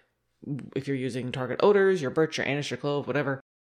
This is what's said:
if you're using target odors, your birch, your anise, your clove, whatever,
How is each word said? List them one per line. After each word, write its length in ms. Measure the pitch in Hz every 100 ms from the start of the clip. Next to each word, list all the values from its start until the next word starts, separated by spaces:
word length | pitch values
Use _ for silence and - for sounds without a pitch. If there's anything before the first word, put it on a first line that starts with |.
| _ _ _ _ - 139 - -
if 100 | 135
you're 100 | 135
using 360 | 127 123 127
target 280 | 127 123 -
odors, 400 | 202 202 190 185
your 80 | 131
birch, 260 | 160 156 -
your 100 | -
anise, 240 | 143 139
your 60 | 123
clove, 300 | 143 143 123
whatever, 340 | 131 139 131 - _